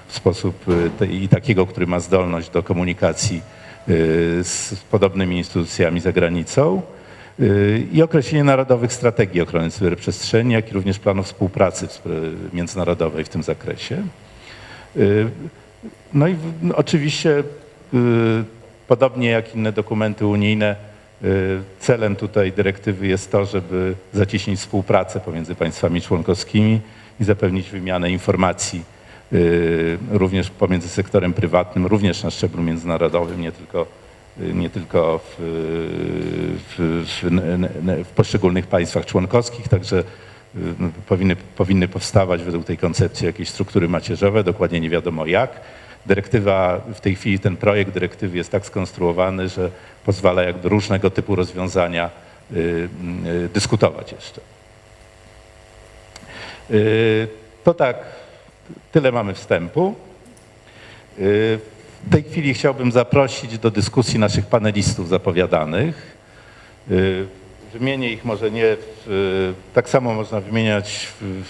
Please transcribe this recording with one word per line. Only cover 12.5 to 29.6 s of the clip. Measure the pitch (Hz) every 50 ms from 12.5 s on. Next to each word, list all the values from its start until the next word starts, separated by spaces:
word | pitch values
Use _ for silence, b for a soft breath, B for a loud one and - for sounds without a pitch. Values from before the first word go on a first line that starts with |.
| 90
międzynarodowej | 87 87 82 - 92 87 85 87 - 82 80 76 80 80
w | -
tym | - 85 76
zakresie. | - 78 - - - 76 - - - 123 175 208 175 - - - B B B B B B B B B B B B B -
Y, | - 101 101 101 107 107 117 - - - 160 - - - - - - - 110 - - - - -
no | 143 147
i | 180 185
w-, | 160 160 165 160 160
no | 170 175 -
oczywiście, | 151 147 - - 156 143 151 - - - 165 147 143
y, | 147 147 - - - - - - - - - 123 120 120 117 117 113 113 110 110 110 107 - - - - - - -
podobnie | - 127 107 135 127 120 127 123 117
jak | 117 113 110 - -
inne | 117 110 110
dokumenty | 104 110 101 - 113 107 110 107 101 - 107
unijne, | 104 104 104 101 107 107 107 104 104 104 - B B B B B B B - 98
y, | 98 95 98 92 95 95 95 98 - - -
celem | - - 123 117 110 104 101
tutaj | - 110 98 - 107 98 95
dyrektywy | 92 104 98 98 98 - - 110 98 92 98
jest | 98 92 98 - -
to, | - 101 101
żeby | 98 - 95 90 87 92 90 92 92 92 95 - - -
zacieśnić | 101 98 98 - 101 - 104 95 90
współpracę | - - - 101 92 - 107 98 92 - - -
pomiędzy | - 87 82 82 82 85 90
państwami | - 85 78 78 - - 85 85 85
członkowskimi | - - 95 85 82 - 87 - - - - - 107 107 113 110 107 B B B B B B -
i | 104
zapewnić | 101 101 - 104 92 92 95 90 -
wymianę | 101 95 92 92 92 90 87 87
informacji, | 90 90 - 104 95 90 95 92 85 - - - - 85 80 B B B B B B B B - -
y, | 90 85 85 85 85